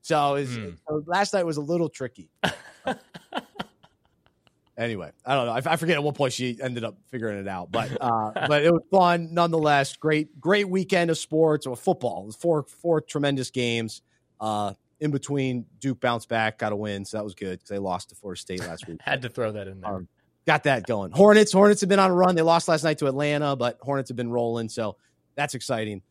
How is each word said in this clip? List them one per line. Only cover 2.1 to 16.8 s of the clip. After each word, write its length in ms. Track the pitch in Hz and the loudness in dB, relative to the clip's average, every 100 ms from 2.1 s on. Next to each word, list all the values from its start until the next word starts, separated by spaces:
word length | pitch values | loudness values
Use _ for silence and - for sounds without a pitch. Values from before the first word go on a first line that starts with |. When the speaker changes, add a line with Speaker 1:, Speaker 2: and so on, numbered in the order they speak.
| - - _ | -12 -20 _
Speaker 2:
<laughs> 60 | 180 - - - - - _ - _ - - 403 - _ _ _ _ _ _ _ _ _ _ - | -6 -6 -18 -10 -8 -8 _ -20 _ -10 -10 -16 -16 _ _ _ _ _ _ _ _ _ _ -8
Speaker 1:
Anyway, 340 | 117 107 80 - - | -6 -6 -10 -14 -2
I 80 | |
don't 140 | 135 120 | 0 0
know. 60 | |
I, 200 | 117 143 | -2 0
I 20 | 165 | -2
forget 200 | 165 147 | 0 0
at 80 | |
what 100 | 147 | 0
point 200 | 139 139 | 0 -2
she 220 | 120 127 117 | 0 -6 -4
ended 220 | 131 120 | -6 -6
up 140 | 113 98 _ | -8 -10 _
figuring 320 | 127 110 101 | -8 -6 -6
it 80 | 98 | -6
out, 240 | 92 87 | -8 -4
but, 180 | 110 113 135 | -4 -4 -4
uh, 320 | 127 113 107 | 0 0 -2
Speaker 2:
<laughs> 140 | 110 156 | -2 2
Speaker 1:
but 160 | 147 | 4
it 80 | 156 | 4
was 120 | 170 - | 4 4
fun 380 | 190 175 175 165 | 4 4 2 -2
nonetheless. 640 | 170 170 165 151 143 139 - | 0 2 2 4 2 2 -2
Great, 420 | 156 156 151 - | 0 0 -2 -6
great 300 | 151 202 202 | 0 2 2
weekend 400 | 185 185 185 170 | -2 0 2 2
of 80 | 160 | -2
sports 480 | - 156 160 151 135 | -2 2 4 2 -2
or 100 | 123 | -4
football. 460 | - 175 120 87 | -2 0 -2 -4
It 40 | 98 | -12
was 80 | 110 | -6
four, 260 | 170 156 | 0 0
four 400 | 139 - 170 160 | -2 -8 0 0
tremendous 480 | 156 151 143 139 127 | 0 -2 0 0 -4
games. 540 | 127 120 117 113 - _ _ _ _ | -2 0 0 -2 -8 _ _ _ _
Uh, 340 | 110 104 104 95 _ _ | -4 -2 -4 -8 _ _
in 100 | 151 | -4
between, 560 | 139 - 143 131 123 113 _ | -4 -2 -2 -2 -4 -8 _
Duke 200 | 135 127 | -6 -2
bounced 300 | 123 120 - | -2 -2 -2
back, 300 | 113 110 - | -2 -2 -2
got 140 | 110 | -4
a 20 | |
win, 300 | 104 | -4